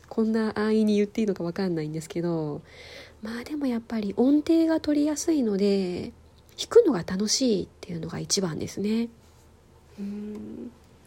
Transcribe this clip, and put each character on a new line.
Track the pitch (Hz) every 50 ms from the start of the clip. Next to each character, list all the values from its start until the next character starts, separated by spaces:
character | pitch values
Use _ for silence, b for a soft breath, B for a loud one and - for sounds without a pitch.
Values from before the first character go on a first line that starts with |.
| - -
こ | - -
ん | 226 220
な | 220 226 220 214 - 214
安 | 214 220 220
易 | 220 220
に | 214 208 202
言 | 208
っ | 202
て | - -
い | 226
い | 196
の | 185
か | - 170
わ | 170
か | 170 - 196 185
ん | 170
な | 160
い | 151 151
ん | 156
で | 160
す | 156 -
け | - 175
ど、 | 165 170 170 160 156 151 147 - B B B B B B B B B B B B -
ま | 214 226 233
あ、 | 240
で | - 302
も | 294 285
や | 262 240 226
っ |
ぱ | 233 - 233 220
り | 208 196 190 -
音 | 240 269 285 302
程 | 294 - 330 330 330 320
が | 320 320
取 | - 302 294 294
り | 294 302
や | 302 294
す | - - 330
い | 294
の | 247 220 202 190
で、 | 202 202 196 196 190 180 180 185 - 240 - - - - - - - - - -
弾 | - -
く | - 453 480
の | 349 247
が | 180 170
楽 | - 190 190 214 208
し | - - 269 247 214 180
い | 160
っ | - - -
て | - -
い | 175
う | 165
の | 160 165
が | 165 160
一 | 160 156 - 202
番 | 190 170 151 -
で | - 175
す | - 214
ね。 | 196 208 220 226 233 233 - - - - - - - - - - _ - - - - - - -
う |
ー | 202
ん。 | 202 202 208 208 208 208 208 214 214 226 233 240 240 - - - - - - -